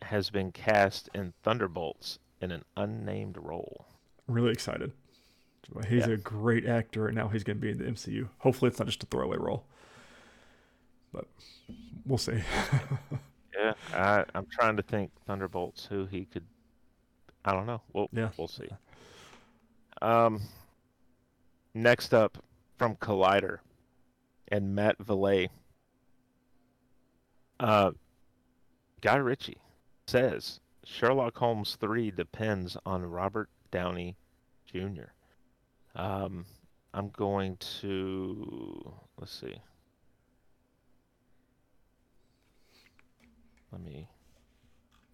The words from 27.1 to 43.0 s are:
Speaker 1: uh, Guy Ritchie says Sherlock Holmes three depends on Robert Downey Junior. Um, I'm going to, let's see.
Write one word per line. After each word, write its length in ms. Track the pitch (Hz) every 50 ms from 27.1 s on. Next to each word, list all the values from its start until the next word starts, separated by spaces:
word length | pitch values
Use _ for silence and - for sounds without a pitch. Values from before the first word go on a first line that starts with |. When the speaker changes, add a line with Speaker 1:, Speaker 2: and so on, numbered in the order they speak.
| _ _ _ _ _ _ _ _ _ -
Speaker 1:
uh, 320 | 127 113 110 104 98 90 - - - _ _ _ _ _ _ _ _ _ _ _ _ _ _ _ _ _ _ -
Guy 140 | - 104 117
Ritchie 420 | 139 139 120 131 - - - - - _ - _ _ _ _ _ _ _
says 540 | - - - 131 120 82 - - - - - _ _ _ _ -
Sherlock 520 | - - - 120 117 135 139 123 117 -
Holmes 420 | - 123 117 117 107 101 - -
three 340 | - 113 104 110 120 117 107
depends 680 | 92 87 85 - - - 110 110 107 95 90 87 87 - -
on 180 | 95 95 92 90
Robert 460 | 85 85 87 95 98 101 110 107 - _ _ _ _
Downey 440 | - 90 90 90 90 90 87 87 95 - _ _ _ _ _ _ _ _ _ -
Junior. 420 | - - - 202 190 107 55 - _ _ _ _ _ _ _ _ _ _ _ _ _ _ _ _ _
Um, 500 | - 90 95 95 98 98 95 95 87 87 - - - _ _ _ _ _ _ -
I'm 160 | 95 101 101
going 480 | - - 104 98 101 98 95 95 90 - - - - -
to, 1120 | - 101 98 95 95 95 95 95 92 95 98 107 - - - - 57 50 50 50 - - - - - _ _ -
let's 140 | - - -
see. 220 | - - 58 50 - - _ _ _ _ _ _ _ _ _ _ _ _ _ _ _ _ _ _ _ _ _ _ _ _ _ _ _ _ _ _ _ _ _ _ _ _ _ _ _ _ _ _ _ _ _ _ _ _ _ _ _ _ _ _ _ _ _ _ _ _ _ _ _ _ _ _ _